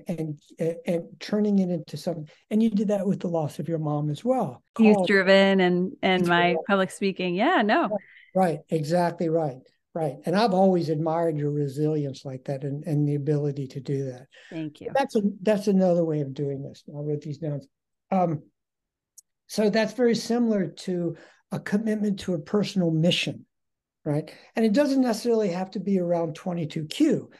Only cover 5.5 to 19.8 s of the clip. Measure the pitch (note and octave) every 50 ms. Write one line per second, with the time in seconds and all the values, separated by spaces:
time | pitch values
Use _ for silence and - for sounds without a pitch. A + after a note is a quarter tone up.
5.5 | G3 F#3+ F3+ F3 F3+ F3 F#3 F#3 - - - F#3+ F#3 F3+ F3+ F3 F3 F3 F3 F3
6.5 | F3 - - - G3+ G3 F#3+ F3+ - - G3+ G3 F#3 - F#3 F3 F3 F#3 A3+ E4
7.5 | F#4+ D4 A3 G#3 A#3+ E4+ D4 F#3+ G#3+ G3 - - - - - _ - F#3 F#3+ E3+
8.5 | D3+ D#3 - _ E3+ D#3 D3 C#3+ F3 F3+ F3 E3+ E3+ - F3+ D#3+ D#3+ E3 D#3+ C#3+
9.5 | B2+ C3 - _ _ _ _ _ _ E3+ D#3+ C#3 - - - - F3 G3+ A#3 A3+
10.5 | F#3 F#3 G3 F#3+ F#3 E3+ D#3+ D3 D#3+ D3+ E3 D#3+ D#3+ E3+ E3+ E3 D3+ D3 D3 D3
11.5 | D3 D3 C#3+ C3+ B2+ C#3+ D3+ D3+ D#3 D3+ C#3+ C#3 C3 - - C#3 C3 B2+ - -
12.5 | C#3 C3+ D3+ C#3 C#3 D3 D3+ E3+ D3 D3 D3 C#3+ D3 D3 C#3 D3+ D3+ C#3+ D3 D3
13.5 | C3+ D3 C3+ C3 - B2+ A#2+ - C#3+ C3+ C#3 C3 B2 B2 - _ _ - - -
14.5 | F#3 D#3+ D#3+ D3+ - - - - - C4 C#4 - - A3 G3+ G3+ - - F3+ A3
15.5 | G#3+ G3 G3+ G#3+ G3 F#3 F#3 F3+ F3 E3+ E3 D#3+ D3+ D3+ C#3+ C3+ C3 - C#3+ C#3
16.5 | C#3 C3+ C#3 - - - _ - D3 D3 D3 D3+ D3+ D3 - D3+ C#3 - E3 D3+
17.5 | D3 C3+ - _ _ _ _ _ _ _ _ _ G3 F#3 F3+ E3+ D#3 D3+ - _
18.5 | _ _ _ _ _ _ _ _ _ _ _ _ _ - _ _ _ _ _ -
19.5 | - G#3 G#3+ G3+ G3+ A3